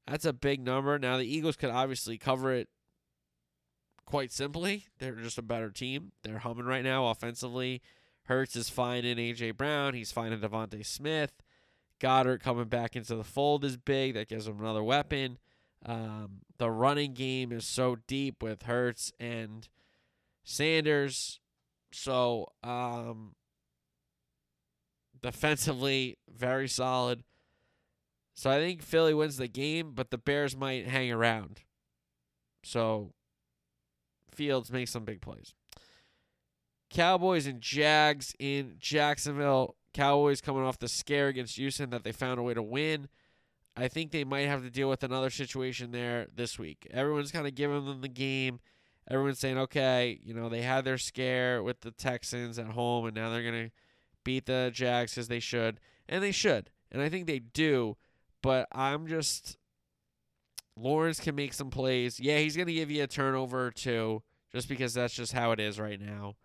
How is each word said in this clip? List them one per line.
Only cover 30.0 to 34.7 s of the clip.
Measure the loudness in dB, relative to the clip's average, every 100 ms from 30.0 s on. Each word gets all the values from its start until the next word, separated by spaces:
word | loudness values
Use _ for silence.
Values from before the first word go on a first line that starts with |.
| -4
the | -2
Bears | 2 2 2 0
might | -2 -2 0
hang | 0 2
around. | 4 4 2 -4 -16 -20 _ _ _ _ _ _ _ _ _
So | -4 0 2 0 -4 -14 _ _ _ _ _ _ _ _ _ _ _
Fields | -4 0 0 0